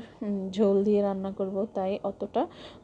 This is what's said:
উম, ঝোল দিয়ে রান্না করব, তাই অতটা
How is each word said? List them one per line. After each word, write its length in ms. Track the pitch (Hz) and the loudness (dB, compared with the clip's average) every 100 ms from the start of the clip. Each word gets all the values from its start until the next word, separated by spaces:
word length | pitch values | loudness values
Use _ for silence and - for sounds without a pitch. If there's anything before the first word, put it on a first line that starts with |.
| 226 - | 0 -8
উম, 280 | 208 202 190 | -4 -4 -4
ঝোল 340 | 190 202 196 | 2 4 4
দিয়ে 180 | 208 202 | 4 4
রান্না 300 | 202 196 190 | 2 -2 -6
করব, 340 | 196 196 196 208 | -4 -4 -2 -4
তাই 180 | 202 190 202 | -2 -2 -2
অতটা 380 | 202 - 202 226 330 - - - | -6 -6 -4 -2 -2 -6 -20 -18